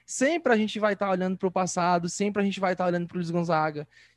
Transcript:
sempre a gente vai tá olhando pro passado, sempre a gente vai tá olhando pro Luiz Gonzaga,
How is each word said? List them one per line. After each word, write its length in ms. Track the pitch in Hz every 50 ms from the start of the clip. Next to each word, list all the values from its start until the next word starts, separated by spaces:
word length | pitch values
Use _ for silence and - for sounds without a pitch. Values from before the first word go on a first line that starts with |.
| _
sempre 460 | - - - 262 294 339 330 - 254
a 60 | 226
gente 200 | 214 214 202 -
vai 160 | 208 214 208 202
tá 160 | - 202 196
olhando 280 | 190 180 185 185 190
pro 120 | - 190 185
passado, 600 | - 185 185 175 - 180 170 175 180 175 175 175
sempre 320 | - - 202 208 202 208
a 40 | 196
gente 140 | 196 185 190
vai 160 | 190 185 185
tá 100 | 180 180
olhando 220 | 180 175 175 175
pro 80 | 170 -
Luiz 160 | 180 170 170
Gonzaga, 560 | 170 175 170 170 160 156 156 156 151 147 143 - _ - - _ _